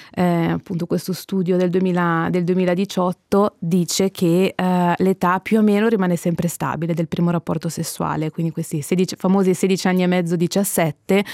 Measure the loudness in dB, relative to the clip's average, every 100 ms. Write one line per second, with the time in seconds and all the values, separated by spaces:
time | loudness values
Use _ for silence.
0 | -12 -2 0 2 0 -2 -4 -6 -2 -4
1 | -4 -8 -4 -4 0 2 2 2 0 0
2 | 0 0 0 0 0 0 2 0 -2 -2
3 | -2 -2 -2 2 2 -2 0 0 0 0
4 | -2 0 2 2 2 0 0 2 2 2
5 | 0 0 0 0 0 2 4 4 2 2
6 | 2 0 0 -2 -2 -4 -6 -4 -4 -2
7 | -4 0 0 0 -2 -4 -4 -6 -6 -4
8 | -4 -2 -4 -4 -4 -4 -6 -6 -2 0
9 | 0 -2 0 2 2 2 2 0 0 2
10 | 2 2 0 0 0 0 -2 0 -2 -2
11 | 0 0 0